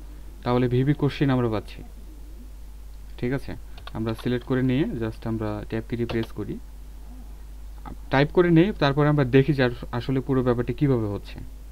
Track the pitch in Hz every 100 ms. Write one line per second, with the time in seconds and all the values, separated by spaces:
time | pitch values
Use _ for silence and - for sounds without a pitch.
0 | - - - - 123 123 127 123 135 147
1 | 139 - 139 127 120 107 - - - -
2 | - - - - - - - - - -
3 | - - 123 135 - - - - - 107
4 | 113 113 123 123 - 127 131 127 220 139
5 | 110 113 117 113 107 107 104 113 113 117
6 | 117 113 107 - 104 226 - - - -
7 | - - - - - - - - - -
8 | - 135 143 185 175 160 196 - 143 139
9 | 147 147 123 135 135 139 123 123 - 123
10 | 127 131 123 131 123 120 120 120 147 123
11 | 107 98 - - - - -